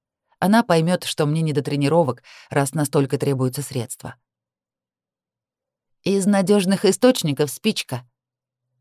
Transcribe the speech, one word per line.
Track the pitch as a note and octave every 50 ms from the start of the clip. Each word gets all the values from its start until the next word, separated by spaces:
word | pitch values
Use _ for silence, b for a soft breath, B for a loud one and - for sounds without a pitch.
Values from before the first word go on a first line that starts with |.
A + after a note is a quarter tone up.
| _ _ _ _ _ _ _ _
Она | E3 F#3 G#3+ A#3 A#3
поймет, | - E3+ E3 D#3+ E3+ F#3 F3 -
что | - - - D#3
мне | D3 D3+ E3
не | D#3+ D#3 C#3
до | C#3+ B2+
тренировок, | D3+ D3+ C#3+ C#3+ C#3 D#3 E3+ E3 B2+ A#2+ - B B B B B B
раз | - D3 C#3 C#3 -
настолько | D#3+ D3 C3+ - D3 C#3 B2+ -
требуются | C3 - C#3+ C#3 B2+ C3 B2+ B2+ D3 C3+
средства. | - C3+ C3 A2 - - - - D#3 - - _ _ _ _ _ _ _ _ _ _ _ _ _ _ _ _ _ _ _ _ _ _ _ _ _ _ _ _ _ _ _ _ _ _ _ _ _
«Из | F#3 G3 G3 F#3
надежных | G3+ G3+ G3 F#3+ E3 G3+ G#3 F3+ F#3+ G3 F3+ -
источников, | F#3+ G3 - - B3+ B3+ - - - C#3 - A#3+ -
Спичка». | - - - A3 - - - - C3 A#2+ - _ _ _ _ _ _ _ _ _ _ _ _ _ _ _